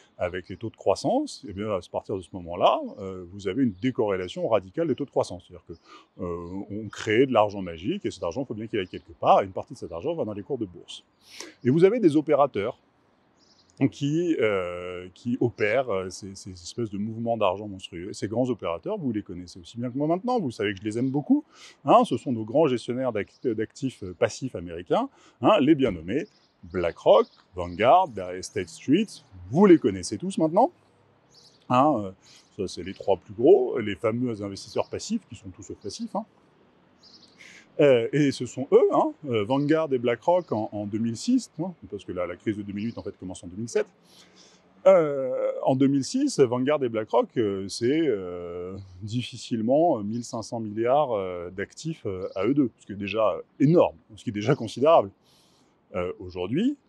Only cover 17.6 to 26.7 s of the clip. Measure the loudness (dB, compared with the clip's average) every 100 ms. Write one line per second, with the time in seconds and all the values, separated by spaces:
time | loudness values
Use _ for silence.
17.6 | -6 -12 -12 -12 -10 -8 -6 -2 -2 -2
18.6 | -4 -4 -6 -6 -4 -4 -6 -12 -14 -18
19.6 | -16 -10 -8 -4 -2 -2 -2 -2 -4 -2
20.6 | -4 -2 -6 -2 -2 -2 2 0 0 -18
21.6 | -20 -10 4 6 6 -2 -2 -4 0 2
22.6 | 4 2 -2 -4 -2 -2 -6 _ -4 -2
23.6 | -6 -6 -8 -8 -14 0 0 0 -8 -8
24.6 | -8 -10 -2 0 0 -8 -20 _ 4 6
25.6 | 6 4 2 -2 -4 -6 -6 _ _ _
26.6 | -8